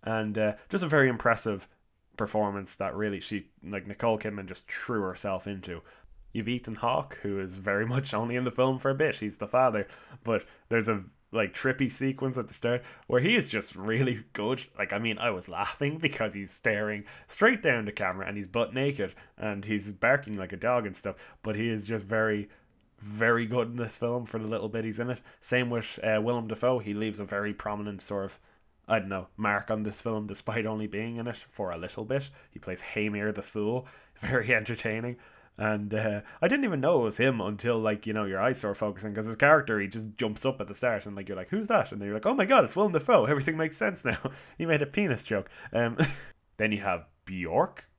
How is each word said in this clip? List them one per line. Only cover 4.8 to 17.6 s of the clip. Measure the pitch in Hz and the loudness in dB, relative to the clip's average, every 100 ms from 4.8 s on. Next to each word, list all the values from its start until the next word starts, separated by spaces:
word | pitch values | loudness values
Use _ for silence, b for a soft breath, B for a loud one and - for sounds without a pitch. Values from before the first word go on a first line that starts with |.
| - 117 | -4 -2
herself | 95 90 101 95 98 | -2 -2 -4 -4 -4
into. | 98 90 85 B B B - - | -8 -8 -12 B B B -20 -10
You've | 117 110 | -6 -4
Ethan | 123 113 107 | -4 -6 -2
Hawke, | 117 139 143 - | 0 0 -2 -8
who | 104 98 | -4 -4
is | 95 92 | -6 -6
very | 98 101 110 | 0 0 2
<laughs> | |
much | 127 135 | 0 0
only | 104 117 123 | -2 0 0
in | |
the | 127 | 0
film | - 127 131 | 2 2 4
for | 139 | 0
a | |
bit. | 135 156 - | 2 2 0
He's | 107 - | -6 -6
the | 104 | 0
father, | 127 127 107 98 B B B | 4 6 4 -2 B B B
but | - 107 - B _ | 0 0 -2 B _
there's | 117 107 | 0 2
a, | 104 90 _ _ | -2 -4 _ _
like, | 110 101 | -2 -2
trippy | - 131 131 131 | 0 -2 2 0
sequence | - 135 135 135 127 | 0 -2 0 -2 -2
at | 107 | -6
the | |
start | - 120 123 B B - | -4 -2 -2 B B 2
where | 123 | 4
he | 151 233 | 6 4
is | 147 | 2
just | 110 - 90 | -2 -4 -6
really | 101 113 131 110 - | -2 2 2 0 -6
good. | - 107 127 - - | -4 -2 -2 -6 -6
Like, | 101 | -2
I | 101 | 0
mean, | 113 107 | -2 0
I | 117 | 0
was | 95 87 | -2 -6
laughing | 85 101 - 143 160 | -4 -4 -2 -2 0
because | 165 - 107 | -2 0 -4
he's | 101 98 | -4 -10
staring | - 117 104 107 104 104 B B | -4 0 0 -2 -4 -10 B B
straight | - 220 240 | 4 4 4